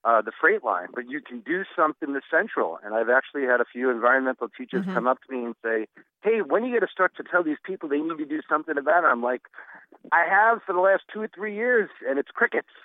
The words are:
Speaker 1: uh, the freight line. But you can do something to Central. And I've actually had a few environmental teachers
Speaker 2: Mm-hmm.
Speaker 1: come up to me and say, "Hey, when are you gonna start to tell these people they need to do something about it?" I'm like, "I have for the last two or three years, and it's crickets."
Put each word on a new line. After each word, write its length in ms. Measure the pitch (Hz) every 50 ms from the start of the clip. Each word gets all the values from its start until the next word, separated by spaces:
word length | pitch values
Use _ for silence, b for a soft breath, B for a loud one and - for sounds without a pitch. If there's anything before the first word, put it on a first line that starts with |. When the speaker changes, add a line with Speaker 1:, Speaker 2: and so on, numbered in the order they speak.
| -
Speaker 1:
uh, 160 | 113 117 110
the 100 | 107 110 - -
freight 240 | - 165 214 208 131
line. 240 | 117 95 90 90 92 -
But 160 | 127 120 123
you 120 | 139 151
can 180 | - - 123 120
do 220 | 104 135 165 185 190 - -
something 380 | - 160 156 147 _ 160 139 139
to 80 | 139 - -
Central. 480 | 165 165 208 226 - - 110 82 85 - -
And 100 | 104 107
I've 140 | 113 113 113
actually 340 | 123 131 - - - 143 135
had 180 | 123 123 120
a 40 | 120
few 240 | - - 120 127 127
environmental 580 | 123 113 113 120 127 135 131 131 127 _ 120 107
teachers 320 | - - 127 - - 120 -
Speaker 2:
Mm-hmm. 80 | 190 185
Speaker 1:
come 140 | 120 117
up 120 | 127 131 - _
to 40 | - 131
me 100 | 123 120
and 100 | 117 113 _ -
say, 240 | 113 113 110 107 _ b b b b b _
"Hey, 200 | - 208 226 220
when 220 | 180 135 151 202 240
are 40 |
you 60 | 254 240 233
gonna 100 | 185 -
start 240 | - - 185 180 _
to 60 | - 135
tell 200 | - - 175 175
these 140 | 156 147 - -
people 260 | - 190 - - 151
they 100 | 143 143
need 160 | 156 165 165
to 80 | 151 156
do 160 | 139 151 151 - -
something 280 | 156 151 156 160 151
about 260 | 139 135 147 160 175 165
it?" 40 |
I'm 140 | 151 127 117
like, 220 | 117 123 127 120 - - B B B B B B B B B _ - - 151
"I 120 | 165 170
have 360 | 165 190 196 220 226 233 208 -
for 100 | - 185
the 60 | 180
last 240 | 185 190 196 180 _ -
two 100 | - 214
or 60 | 220
three 260 | - - 175 208 214 208
years, 340 | 208 233 247 254 226 196 - - - -
and 100 | 127 135
it's 140 | 139 139 -
crickets." 380 | - - 233 - - - - _ _ -